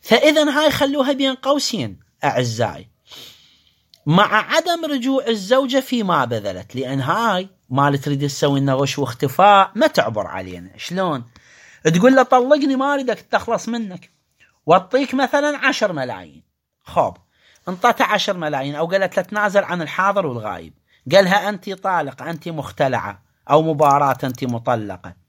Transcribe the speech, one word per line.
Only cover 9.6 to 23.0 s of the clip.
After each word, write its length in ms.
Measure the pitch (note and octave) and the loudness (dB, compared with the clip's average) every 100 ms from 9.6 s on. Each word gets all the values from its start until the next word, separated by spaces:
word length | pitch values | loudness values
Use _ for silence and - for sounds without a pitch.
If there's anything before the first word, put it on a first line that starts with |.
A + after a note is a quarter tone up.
| F#3+ G#3 | 4 2
ما 120 | D4+ | 0
تعبر 400 | - A2 G#2 F#2 | 2 0 -2 -6
علينا. 500 | F#2 F#2+ F2+ F2+ - | -8 -10 -14 -16 -16
شلون؟ 460 | - F3 F#3 C#3+ A#2+ - _ - - - | -10 -6 -4 -4 -8 -20 _ -20 -20 -4
تقول 320 | D#3+ E3+ A#3 C4 | 0 4 6 6
له: 80 | |
"طلقني 520 | B3+ B3+ B3+ D4+ C#4 C4 | 6 4 4 2 2 0
ما 180 | C#4 | 0
أريدك 260 | C#4+ B3+ G#3+ | -2 -2 -6
تخلص 500 | - G#3 G#3+ A#3 A3+ | -2 -4 -2 -4 -4
منك"، 420 | A#3 G#3+ F3+ - _ _ _ _ _ - | -6 -6 -12 -18 _ _ _ _ _ 2
واعطيك 480 | F3 F3+ B3+ C#4 | 2 4 -2 0
مثلًا 440 | B3+ B3+ C#4+ D4 C#4+ | -2 0 0 0 0
عشر 360 | C4+ C#4+ G#3+ | -2 0 -2
ملايين. 500 | D#3+ B2+ G2 E2+ C#2+ _ _ _ _ | -2 -6 -8 -14 -20 _ _ _ _
خب، 340 | - - A#2+ F2 _ _ _ _ - | -6 -2 0 -2 _ _ _ _ -12
انطته 360 | F3+ A#3+ A#3 A#3 | 0 0 2 0
عشر 320 | G#3 - F#3 | 0 -2 -4
ملايين 380 | D#3+ C3 C#3 D3 | -4 -4 -6 -4
أو 100 | E3 | -2
قالت 320 | F#3+ F#3 - | -2 -2 -2
له: 60 | |
"تنازل 400 | F3+ G#3 G#3 F#3+ | -4 -2 0 2
عن 180 | F#3+ F3 | 0 -4
الحاضر 440 | D3+ - F#3+ G3+ E3+ | -6 0 0 0 -2
والغايب". 480 | A#2+ G#2+ F2 E2 _ _ _ - | -4 -8 -10 -12 _ _ _ 2
قالها: 380 | F3 F#3+ G3 G3 | 4 4 2 0
"أنت 200 | G3+ G3 | -6 -8
طالق، 520 | F#3+ G3 F3+ C#3+ B2+ | -8 -2 -2 -2 -8
أنت 260 | C#3 E3 - | -10 -10 -8
مختلعة"، 760 | D#3+ - - C#3 B2 | -10 -10 -2 0 0